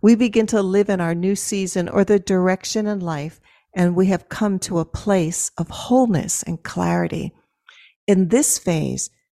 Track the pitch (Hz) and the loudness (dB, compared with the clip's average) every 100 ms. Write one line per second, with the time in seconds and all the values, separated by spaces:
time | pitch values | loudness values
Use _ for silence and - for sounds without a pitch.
0 | 208 226 240 226 214 220 196 196 202 190 | 6 4 4 2 0 0 2 0 0 0
1 | 165 170 180 196 - 196 190 190 175 - | -2 -2 -2 -2 -4 -4 -4 -4 -2 0
2 | 196 208 185 190 185 185 - 226 208 202 | 2 2 2 0 2 0 -4 -4 -4 -4
3 | 175 151 151 - _ _ _ 190 175 175 | -6 -6 -8 -12 _ _ _ 0 2 4
4 | 190 185 - - 214 190 - 175 160 - | 2 2 -4 -2 -2 -2 -2 -2 -2 -6
5 | - 196 160 175 - - 170 - - 247 | 0 2 2 -2 -8 -6 -8 -8 0 2
6 | 247 170 - - - 170 - 180 175 175 | 4 2 -2 -6 -6 -10 -8 -4 0 0
7 | 170 165 165 _ _ _ _ - - _ | -2 -4 -8 _ _ _ _ -20 -20 _
8 | - 190 180 233 294 - - 165 139 131 | 0 2 4 2 2 -2 -2 -2 -2 -6
9 | - _ _ | -8 _ _